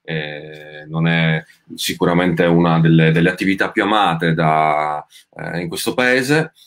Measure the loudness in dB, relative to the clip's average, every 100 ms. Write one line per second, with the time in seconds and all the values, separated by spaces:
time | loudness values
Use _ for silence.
0 | -10 -8 -8 -12 -14 -18 -18 -18 -10 -2
1 | 0 2 0 -2 -6 _ -18 -8 -8 -2
2 | 0 2 2 2 2 4 4 4 4 4
3 | 4 2 0 0 -2 0 -2 0 0 2
4 | 0 0 -2 0 0 2 2 0 -2 -6
5 | -10 -20 _ -14 -10 -8 -8 -6 -4 -2
6 | 0 2 2 0 -2 -8